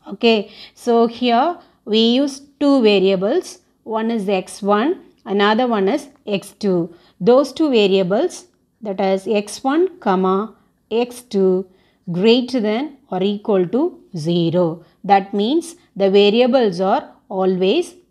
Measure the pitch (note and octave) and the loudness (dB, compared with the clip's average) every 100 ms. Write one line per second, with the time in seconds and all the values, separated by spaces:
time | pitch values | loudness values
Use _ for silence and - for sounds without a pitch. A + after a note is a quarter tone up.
0 | - G3 A#3 A3 G3+ - - _ - A#3 | -18 -2 2 2 -2 -14 -20 _ -2 2
1 | A#3 A#3 B3 A#3 D#4 E4+ _ _ - A3 | 2 0 0 2 0 -2 _ _ -2 2
2 | A#3 B3 C#4+ - - - C#4+ C#4 G#3+ G3+ | 2 2 0 -4 -18 -2 2 4 4 4
3 | F#3+ F#3+ G3 E4+ - - _ _ - A3 | 2 2 0 -2 -4 -16 _ _ -8 -6
4 | A3+ A#3 G3 F#3+ F#3 - G3 G#3 C4+ F#4+ | -4 -4 -2 -4 -4 -8 -2 0 0 -4
5 | - _ A3+ G3 G3+ A3 B3+ A3 F#3+ D4 | -8 _ -6 0 2 2 0 0 0 -2
6 | - _ - G3+ - - G#3 F3+ E3+ - | -6 _ -6 -6 -6 -6 -2 -2 -2 -8
7 | _ - F#3 B3+ D4 - D#4 A#3+ G3+ F#3+ | _ -4 2 4 2 -2 0 2 4 2
8 | F3+ G#3 F4+ - - _ _ _ A3 F#3+ | 0 0 -2 -6 -20 _ _ _ -12 -4
9 | F#3+ F#3+ F#3+ G#3 G#3 - C4+ D4+ F#4+ - | -2 -2 -2 -4 -4 -6 -4 0 -2 -2
10 | G#3+ F#3 F#3+ F#3+ A3 - _ _ - A3 | -2 0 2 0 -4 -12 _ _ -6 -4
11 | A#3+ - - G3 F#3+ F#3 F#3+ _ _ _ | -4 -8 -8 0 0 0 -4 _ _ _
12 | - E3+ A3 A#3+ B3 B3+ G#3 A3 D4+ - | -8 0 2 2 2 -4 -2 -4 -6 -12
13 | - F3+ G3 G#3 - G3 F3 A#3+ F4 - | -10 -4 -2 -4 -2 0 0 -2 -4 -6
14 | _ E3+ D3+ F3 E3 E3+ E3+ E3 - _ | _ -10 -4 -2 0 0 -2 -4 -14 _
15 | F#3 G3 G3 G3+ G#3+ D#4+ - - _ - | 0 0 0 -4 -2 -2 -4 -16 _ -2
16 | G3 G3+ G3+ A3+ B3 C4+ A3 F3 F#3+ C4 | 2 4 4 4 2 2 0 0 -2 -2
17 | - _ _ F#3+ F#3 F#3 F#3 D4 F4 - | -4 _ _ -4 -2 0 0 0 -2 -10
18 | _ | _